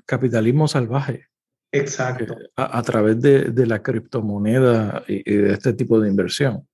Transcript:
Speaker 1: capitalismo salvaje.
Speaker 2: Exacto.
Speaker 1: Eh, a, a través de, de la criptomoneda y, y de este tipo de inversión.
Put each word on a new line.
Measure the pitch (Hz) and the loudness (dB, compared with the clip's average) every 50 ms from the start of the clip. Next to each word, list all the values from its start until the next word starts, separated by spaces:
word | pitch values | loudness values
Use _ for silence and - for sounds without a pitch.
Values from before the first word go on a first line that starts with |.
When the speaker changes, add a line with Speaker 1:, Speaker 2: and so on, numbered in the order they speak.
| _ | _
Speaker 1:
capitalismo | - 131 127 131 120 113 113 110 117 131 151 156 147 | -6 -4 -2 -2 0 0 0 2 2 2 2 2 0
salvaje. | - 139 120 110 123 139 131 127 110 - _ _ _ _ _ _ _ _ _ _ | 0 -2 -2 -2 -2 -4 -4 -6 -8 -10 _ _ _ _ _ _ _ _ _ _
Speaker 2:
Exacto. | - 143 143 - - - 127 127 127 123 113 - 120 | -4 -4 -4 -4 -6 -6 -6 -6 -6 -6 -8 -8 -10
Speaker 1:
Eh, | - - - _ | -12 -16 -12 _
a, | - 131 - - 120 | -6 -6 -4 -4 -4
a | 117 | -4
través | - - 110 107 110 110 117 | -2 0 2 2 2 2 4
de, | 127 143 139 135 - | 4 6 6 4 4
de | - 117 127 127 | 2 0 0 2
la | 117 113 104 | 2 0 -2
criptomoneda | - - 117 113 - - - 120 107 104 101 101 101 107 120 131 131 123 117 113 107 101 - - - - | -2 -4 -4 -4 -6 -6 -6 -6 -4 -4 -4 -2 0 0 2 4 4 4 4 4 2 -2 -4 -6 -6 -6
y, | 101 98 - - 104 | -6 -6 -2 0 0
y | 101 | 2
de | 101 101 101 | 2 2 0
este | 101 - 123 107 | 0 0 -2 -2
tipo | 107 123 - 113 110 | 0 0 2 2 2
de | 107 101 | 4 2
inversión. | 98 98 90 87 - - 143 131 104 - - _ | 2 0 0 -2 -2 -2 -2 -2 -2 -4 -10 _